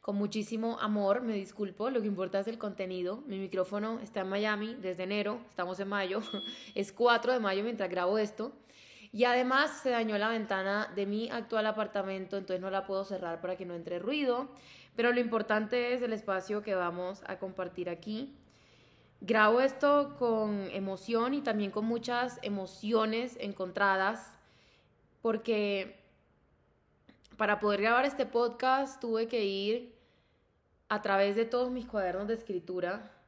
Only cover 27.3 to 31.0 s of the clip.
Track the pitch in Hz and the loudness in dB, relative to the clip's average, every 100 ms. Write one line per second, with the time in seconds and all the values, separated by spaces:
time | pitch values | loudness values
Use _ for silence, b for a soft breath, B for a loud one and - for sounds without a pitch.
27.3 | - 208 208 208 202 214 233 277 277 262 | -2 0 2 2 4 4 4 2 0 0
28.3 | 233 240 233 262 269 277 - 233 220 226 | 2 2 2 2 4 2 -4 -2 0 0
29.3 | 233 202 196 202 233 247 - b b b | 0 0 0 0 -2 -4 -18 b b b
30.3 | b _ _ _ _ _ 208 | b _ _ _ _ _ -4